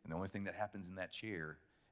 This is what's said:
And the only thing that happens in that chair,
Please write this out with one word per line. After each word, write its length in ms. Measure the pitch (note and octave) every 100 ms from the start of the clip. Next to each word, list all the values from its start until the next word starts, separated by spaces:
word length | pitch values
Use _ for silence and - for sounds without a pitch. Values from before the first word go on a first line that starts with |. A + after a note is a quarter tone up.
And 80 | D#2+
the 40 | E2
only 140 | F#2+
thing 160 | G2+ G2
that 100 | F2
happens 340 | G#2 G2 F2+
in 60 | F#2
that 160 | F2+
chair, 460 | - A2 F#2 D#2 D2+ - - -